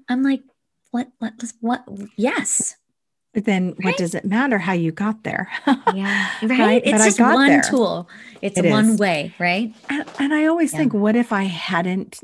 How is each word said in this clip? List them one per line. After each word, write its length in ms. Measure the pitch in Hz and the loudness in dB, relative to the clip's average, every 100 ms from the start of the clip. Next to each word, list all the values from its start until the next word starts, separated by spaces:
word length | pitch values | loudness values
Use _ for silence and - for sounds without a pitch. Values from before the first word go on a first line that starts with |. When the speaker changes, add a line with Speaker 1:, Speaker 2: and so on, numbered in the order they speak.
| - | -4
Speaker 1:
I'm 140 | 247 | 0
like, 200 | 269 269 - _ _ _ _ | 0 -2 -6 _ _ _ _
"What, 160 | 240 254 - | -8 -8 -8
what, 160 | 220 - 233 - | -10 -10 -14 -6
what?" 240 | 226 - - 196 202 - | -4 -4 -6 -16 -12 -2
Yes. 600 | 240 392 - - - - _ _ _ _ _ | -2 0 -2 -4 -4 -10 _ _ _ _ _
Speaker 2:
But 100 | 214 | -4
then 260 | 208 185 185 - | 0 0 0 -2
what 60 | |
Speaker 1:
Right? 120 | 185 185 | -2 -2
Speaker 2:
does 180 | 170 | -2
it 100 | 202 | -4
matter 340 | 190 214 277 208 | -2 0 0 0
how 140 | 175 | 0
you 200 | 175 165 | 0 -2
got 320 | 160 208 220 | -2 -4 -4
there? 260 | - - - - - | -6 -6 -6 -4 0
<laughs> 0 | 269 - | 0 0
Speaker 1:
Yeah. 340 | 190 196 - - - | -2 -2 -2 -2 -2
Speaker 2:
Right? 160 | 220 254 | 0 2
Speaker 1:
Right? 220 | 214 233 | 4 4
It's 80 | 220 | 4
Speaker 2:
But 80 | 220 | 4
I 60 | 220 | 4
Speaker 1:
just 120 | 208 | 4
Speaker 2:
got 160 | 240 | 4
Speaker 1:
one 160 | 240 277 | 4 4
Speaker 2:
there. 120 | 285 | 4
Speaker 1:
tool. 460 | - 262 196 170 175 - - - | 2 0 0 -4 -10 -18 -20 -8
It's 180 | 202 190 | -4 0
Speaker 2:
It 120 | 180 | 2
Speaker 1:
one 200 | 214 220 | 4 4
Speaker 2:
is. 80 | 214 | 2
Speaker 1:
way, 340 | 202 160 170 - | 2 0 -4 -4
right? 360 | 175 185 226 - - | -2 -2 -4 -8 -8
Speaker 2:
And, 140 | 285 - - | -6 -6 -4
and 140 | 277 | -2
I 120 | 302 311 | 0 2
always 260 | 339 311 | 2 0
Speaker 1:
Yeah. 60 | 311 | 0
Speaker 2:
think, 160 | 277 | 0
what 220 | 208 208 233 | 2 2 2
if 160 | 240 | 0
I 100 | 202 | -2
hadn't 760 | 190 165 - 170 180 190 - - | -2 -4 -4 -2 -2 -4 -6 -10